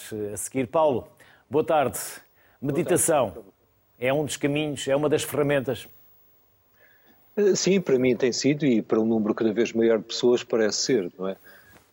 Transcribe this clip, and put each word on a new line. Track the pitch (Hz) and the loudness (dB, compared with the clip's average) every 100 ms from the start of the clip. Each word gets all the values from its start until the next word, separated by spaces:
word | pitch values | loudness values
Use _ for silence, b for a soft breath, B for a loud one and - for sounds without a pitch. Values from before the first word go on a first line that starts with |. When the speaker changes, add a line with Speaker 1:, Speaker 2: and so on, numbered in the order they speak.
| - | -8
Speaker 1:
eh, | 107 104 | -10 -8
a | 107 | -8
seguir. | - 135 127 | -8 -6 -2
Paulo, | 165 156 117 - _ b b b | 0 2 0 -6 _ b b b
boa | 143 | -2
tarde. | 156 160 127 95 - - - b b b | 2 2 0 -2 -12 -14 -20 b b b
Meditação | 135 165 165 170 - 156 110 | -4 -2 0 2 2 2 0
Speaker 2:
Boa | 90 | -4
tarde. | - _ _ _ _ - | -18 _ _ _ _ -6
Speaker 1:
é | 123 | -2
um | 143 143 | -2 -2
dos | - | -2
caminhos, | 147 143 151 135 - | -2 -2 -4 -6 -2
é | 135 | 0
uma | 147 | 2
das | 147 | 0
ferramentas? | - 131 143 143 127 117 - - _ _ _ _ _ _ _ _ b b b b _ - | -2 -2 0 0 -2 -6 -8 -20 _ _ _ _ _ _ _ _ b b b b _ 0
Speaker 2:
Eh, | 208 202 | 2 2
sim, | - 196 | 2 0
para | 180 131 | 2 2
mim | 127 117 | 2 2
tem | 127 | 0
sido | 110 127 147 151 | 0 0 0 2
e | 113 | 2
para | - 110 | 2 0
um | 110 | 2
número | 113 104 104 | 2 0 0
cada | 113 | 0
vez | 104 113 | 0 0
maior | 113 113 113 | 2 2 2
de | - | -2
pessoas | - 120 120 | 0 2 2
parece | - 117 107 - | 0 0 0 0
ser, | - 127 90 - | 0 0 -2 -6
não | 95 | -8
é? | 95 B B B B B | -8 B B B B B